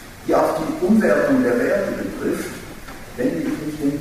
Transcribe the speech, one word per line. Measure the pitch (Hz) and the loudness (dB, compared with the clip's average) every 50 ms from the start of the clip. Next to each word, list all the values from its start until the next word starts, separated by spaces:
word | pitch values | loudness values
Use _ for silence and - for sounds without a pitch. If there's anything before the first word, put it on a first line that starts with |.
| - - - - - | -18 -18 -18 -8 0
die | - - | 2 4
auch | - - - - | 4 4 2 2
die | 160 - - - - - | 0 -2 -2 -2 0 4
Umwertung | 185 220 220 226 - - - - - 269 254 | 4 6 6 6 4 4 4 4 4 4 4
der | - - 240 - | 4 4 2 2
Werte | - - - - - - - - | 2 2 2 0 0 -2 -4 -4
betrifft, | - - - - - - - - - - - - - - - - - - - - - - - - | -6 -6 -6 -4 -4 -4 -4 -4 -6 -8 -10 -12 -14 -14 -14 -14 -14 -14 -14 -14 -14 -10 -4 -2
wende | - 285 339 165 151 | -2 0 0 -2 -2
ich | |
mich | - - - 151 151 147 | -2 -4 -4 -4 -6 -4
den | - 143 139 143 - | -2 -2 -2 -2 0